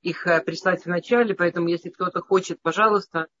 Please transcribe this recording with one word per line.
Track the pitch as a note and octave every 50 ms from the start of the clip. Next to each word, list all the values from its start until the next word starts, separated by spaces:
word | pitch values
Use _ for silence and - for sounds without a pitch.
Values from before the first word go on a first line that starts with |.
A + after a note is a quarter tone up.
их, | - E3+ D#3+ - -
э, | F3 E3 -
прислать | - - E3 - - F#3+ F3+ - -
в |
начале, | F3 F3+ E3+ - - A#3+ A#3+ A#3+ G#3+ F#3+
поэтому, | - F3 E3+ E3+ F3 E3+ E3+
если | F3 E3+ - F3
кто-то | - - F#3 F3+ - F3+
хочет, | - - G3 F#3 F3+ - E3+ -
пожалуйста, | - E3 D#3+ G3 G#3+ A3 G#3 G3 - - - E3 D#3+ - _ _